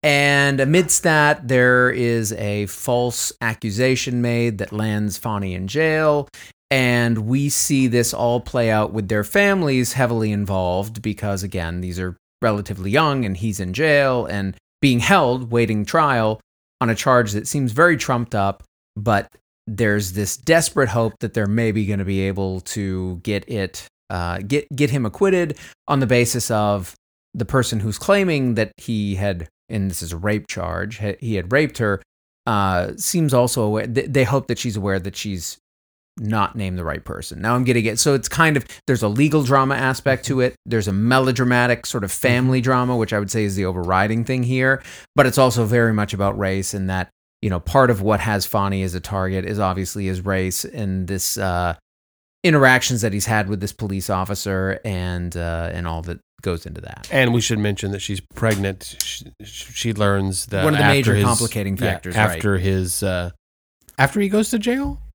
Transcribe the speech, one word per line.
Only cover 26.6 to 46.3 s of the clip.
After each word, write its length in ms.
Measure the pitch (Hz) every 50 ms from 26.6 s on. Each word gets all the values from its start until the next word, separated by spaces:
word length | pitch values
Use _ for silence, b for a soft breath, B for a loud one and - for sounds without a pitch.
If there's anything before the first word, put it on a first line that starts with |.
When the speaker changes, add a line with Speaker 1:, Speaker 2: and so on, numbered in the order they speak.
| 104 104 104 101 92 - - _ _ _ _ _ _ _ _
Speaker 1:
the 100 | - 113
person 360 | - - 135 120 - - 110
who's 180 | 101 110 101 -
claiming 560 | - - 196 202 196 180 160 143 135 127 117
that 160 | 107 110 104 -
he 400 | - - - 117 107 104 101 98
had, 320 | 92 101 101 98 87 78 - _ _ _ _
and 220 | 123 107 98 98
this 100 | 90 -
is 120 | 87 82 85
a 40 |
rape 300 | 82 87 104 107 107 -
charge, 520 | _ - - 87 87 85 85 92 101 117 -
ha-, 180 | 110 104 95 -
he 160 | - 120 110
had 160 | 98 87 90 120
raped 260 | 143 156 143 - -
her, 220 | 120 104 101 95 - _ _ _ _ _ _ _ _
uh, 460 | - 113 104 101 95 92 90 90 101 -
seems 380 | - - - - 180 165 147 131
also 280 | 123 123 120 - - 110
aware, 220 | 107 107 110 104
th-, 200 | 120 120 120 - -
they 140 | 131 135 131
hope 220 | 117 131 135 127
that 120 | - 120 -
she's 160 | - 127 104
aware 240 | 107 95 101 95 95
that 160 | 87 98 90
she's 420 | - - 107 98 90 80 - - _ _ _ _ _ _ _ _ _ _ _ _ -
not 360 | 117 104 110 107 101 - -
named 200 | 117 104 92 90
the 60 | 90 87
right 220 | 80 73 78 -
person. 360 | - - - - - - -
Now 140 | - 110 120
I'm 80 | 123 127
gonna 180 | 120 123 120 110
get, 160 | 110 107 117
so 160 | - 156 139
it's 140 | 135 - -
kind 280 | - - 165 160 151
of, 80 | 143 - B B B B
there's 160 | - 135 113 113
a 40 | 104
legal 340 | 104 117 143 156 147 156 143
drama 300 | 123 139 139 135 131 135
aspect 480 | 127 131 131 131 - - 143 131 127 -
to 160 | - 135 131
it. 160 | 123 127 - _ _
There's 220 | - 117 113 104 101
a 40 | 98
melodramatic 920 | 98 107 117 127 131 131 131 127 117 131 123 123 123 120 123 120 117 -
sort 180 | - - 127 98
of 60 | 98
family 500 | - - - 127 123 123 127 131 131 131 120
drama, 340 | 131 131 123 123 123 127
which 160 | 120 110 104 -
I 60 | 104
would 100 | 104 98
say 140 | - 117 107
is 100 | 101 98
the 120 | 95 98
overriding 580 | 90 92 90 87 87 92 92 98 104 110 113 117
thing 180 | - 131 127 123
here, 400 | 120 131 131 127 131 135 131 B B B B B B _
but 120 | 143 143
it's 120 | 131 117 -
also 260 | 131 127 110 120 117
very 260 | 104 117 120 117 113 110
much 220 | 107 104 101 -
about 220 | 95 101 98